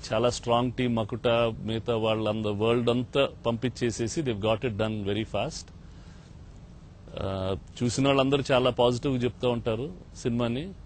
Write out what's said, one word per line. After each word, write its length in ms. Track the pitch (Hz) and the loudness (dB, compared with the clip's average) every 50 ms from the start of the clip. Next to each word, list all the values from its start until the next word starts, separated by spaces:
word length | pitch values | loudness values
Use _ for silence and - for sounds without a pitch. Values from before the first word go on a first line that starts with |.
| - - 110 | 0 0 0
చాలా 180 | 110 117 120 | 4 4 4
స్ట్రాంగ్ 420 | 113 - - 120 117 117 123 123 117 | 2 0 0 2 4 4 4 2 0
టీమ్ 240 | - 127 123 120 | 0 0 2 2
మకుట, 320 | 113 110 104 - 113 - 123 117 117 117 117 110 101 92 | 0 0 -2 -4 0 2 4 4 4 4 2 0 -2 -4
మిగతా 340 | 104 113 113 107 - 120 | -4 -4 -4 0 0 0
వాళ్ళందరూ 580 | 113 110 110 110 110 110 107 107 110 110 104 104 | 2 2 2 2 2 2 0 0 0 0 -2 0
వరల్డ్ 360 | 101 107 113 120 131 120 120 | 2 4 4 4 4 4 2
అంతా 380 | 120 123 123 - - 139 139 - - - - | 2 2 0 0 2 2 2 2 0 -2 -2
పంపించేసేసి 760 | 117 120 113 - 127 120 - 127 120 107 - 117 110 - 170 156 | -2 0 0 0 -2 -2 0 -2 0 0 0 -2 -2 -2 -2 0
they've 240 | 131 113 101 98 | 0 0 0 2
got 160 | 107 113 110 - | 2 2 2 0
it 160 | 127 107 98 | -2 -2 0
done 260 | 110 110 110 107 101 | -2 -2 -2 -2 -2
very 200 | 95 104 107 110 | -2 0 -2 -2
fast. 420 | - - 101 107 151 156 - - - - - - - - - - - - - - - - - - - - - - - - - - - - - - - - - | -2 -2 -2 -2 -2 -4 -8 -12 -14 -18 -18 -18 -18 -18 -18 -18 -18 -18 -18 -18 -18 -18 -18 -18 -18 -18 -18 -18 -18 -18 -18 -18 -20 -20 -20 -18 -12 -10 -6
ఆ, 360 | - 98 95 95 95 95 98 92 - - - - 120 | -4 -4 -2 -2 -2 -2 -2 -4 -6 -10 -6 -2 -2
చూసిన 240 | 123 110 - 135 | -2 0 2 2
వాళ్ళందరూ 360 | 139 139 139 135 135 139 143 131 - 143 | 4 4 4 4 4 4 2 2 4 4
చాలా 180 | 123 127 123 | 4 4 4
పాజిటివ్గా 480 | 120 - 123 123 123 117 - 143 135 127 | 4 4 4 4 4 2 0 -2 0 0
చెప్తూ 320 | 120 123 117 - - 123 | 0 -2 -2 0 0 0
ఉంటారు 420 | 120 117 104 123 110 107 131 156 180 - - - - | 0 0 0 -2 -2 -2 -4 -6 -8 -12 -16 -18 -12
సినిమాని. 520 | - - 135 117 120 120 117 117 127 156 190 190 - - | -6 -4 -2 0 0 0 0 -2 -4 -6 -8 -12 -14 -16